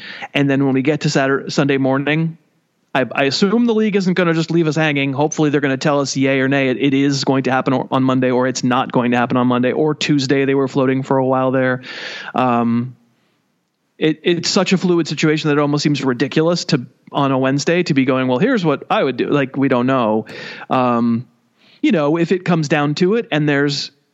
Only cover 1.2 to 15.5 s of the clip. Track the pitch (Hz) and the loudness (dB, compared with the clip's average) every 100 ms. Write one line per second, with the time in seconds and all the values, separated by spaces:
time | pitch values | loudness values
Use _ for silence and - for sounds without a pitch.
1.2 | 135 135 - - 139 139 131 135 143 156 | 0 -2 -4 -2 0 2 0 0 0 -2
2.2 | 165 160 _ _ _ _ _ 135 120 - | -2 -6 _ _ _ _ _ -4 -2 -2
3.2 | 139 135 196 226 240 220 220 196 185 180 | -2 2 2 2 2 2 2 0 0 0
4.2 | 175 165 160 170 156 151 156 143 139 131 | 2 0 0 0 0 0 0 0 -2 0
5.2 | 156 160 151 143 139 135 160 143 135 139 | -2 0 0 2 0 -2 0 0 0 0
6.2 | 135 135 131 139 131 113 139 135 139 135 | 0 2 2 2 0 0 0 2 0 0
7.2 | 127 135 127 131 127 127 - 131 131 131 | 0 0 0 0 0 -2 0 0 2 2
8.2 | 127 123 127 127 127 123 123 131 120 120 | 2 0 0 -2 0 0 0 0 0 0
9.2 | 120 127 123 123 127 131 151 147 - 147 | 0 0 2 2 0 0 0 -2 0 0
10.2 | 131 139 135 139 135 143 131 131 135 135 | 2 0 2 0 0 0 0 0 0 0
11.2 | 131 131 131 131 127 127 127 - - - | 2 0 0 0 0 -2 -6 -14 -14 -14
12.2 | - - 127 120 117 117 123 - _ _ | -8 -2 0 0 0 -2 -4 -10 _ _
13.2 | _ _ _ _ _ _ _ - 156 151 | _ _ _ _ _ _ _ -4 -4 -2
14.2 | 190 175 - 208 180 185 185 170 160 147 | -2 -2 0 0 2 0 2 0 0 0
15.2 | 156 156 156 | 0 0 0